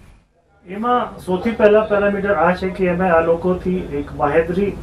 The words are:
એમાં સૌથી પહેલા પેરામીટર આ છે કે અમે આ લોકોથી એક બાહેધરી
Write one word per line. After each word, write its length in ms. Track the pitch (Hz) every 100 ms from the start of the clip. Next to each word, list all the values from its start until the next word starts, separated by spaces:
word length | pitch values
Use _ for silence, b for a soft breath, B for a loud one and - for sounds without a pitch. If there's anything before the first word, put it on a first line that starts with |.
| - - _ _ _ _ 180
એમાં 500 | 202 240 247 214 190 175
સૌથી 240 | 180 233
પહેલા 300 | 220 208 214
પેરામીટર 540 | 214 202 202 202 202
આ 200 | 160 170
છે 140 | 180 185
કે 200 | 180 180
અમે 220 | 175 185
આ 100 | 165
લોકોથી 580 | 165 170 180 180 185 180
એક 340 | - 143 143
બાહેધરી 600 | 143 143 160 165 175 202 -